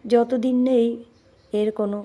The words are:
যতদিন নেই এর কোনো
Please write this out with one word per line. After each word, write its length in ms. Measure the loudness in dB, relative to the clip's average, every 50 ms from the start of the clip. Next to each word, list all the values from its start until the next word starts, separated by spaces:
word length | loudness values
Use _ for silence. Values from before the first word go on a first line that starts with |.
| 0
যতদিন 520 | 2 2 2 4 2 0 -2 0 0 0 2 2 2
নেই 180 | 2 2 2 0 -2 -6 -14 _ _ _ _ _ _ _ _ _
এর 160 | -4 -2 -2 -2
কোনো 260 | -2 -4 -4 -4 -4 -8